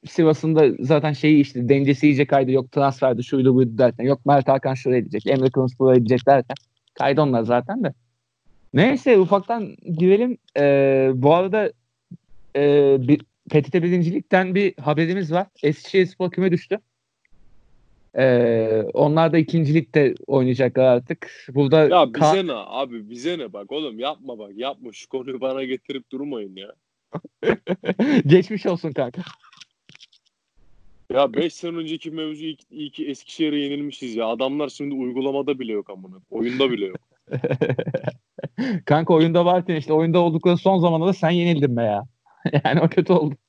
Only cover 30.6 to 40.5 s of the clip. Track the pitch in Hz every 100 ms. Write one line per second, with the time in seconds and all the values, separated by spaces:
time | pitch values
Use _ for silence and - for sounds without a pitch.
30.6 | _ - - _ _ 131 139 123 165 -
31.6 | 170 170 160 160 160 156 156 151 160 147
32.6 | _ 151 147 143 147 135 - - 156 147
33.6 | 143 143 147 - 127 110 113 117 131 143
34.6 | 143 - 143 135 123 120 135 139 135 135
35.6 | 120 104 98 95 95 95 _ 110 117 127
36.6 | 139 117 98 92 _ _ _ 127 - 139
37.6 | - 127 - - - - _ - - -
38.6 | 262 190 - 147 165 165 165 170 175 180
39.6 | 175 160 131 156 165 175 170 160 175